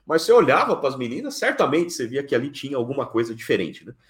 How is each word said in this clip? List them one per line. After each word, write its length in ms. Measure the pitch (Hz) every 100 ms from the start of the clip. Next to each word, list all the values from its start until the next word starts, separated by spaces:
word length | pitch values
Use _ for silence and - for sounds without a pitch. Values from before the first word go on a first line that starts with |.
| -
Mas 140 | 160
você 100 | 190
olhava 440 | 240 151 151 233 185
pras 200 | 143 131
meninas, 380 | 120 143 277 -
certamente 560 | 233 302 147 156 175
você 140 | - 117
via 160 | 135
que 100 | 139
ali 160 | 123 143
tinha 280 | 139 139 139
alguma 280 | 120 135 120
coisa 300 | 113 113 113
diferente, 500 | - 107 85 - -
né? 80 | 123 _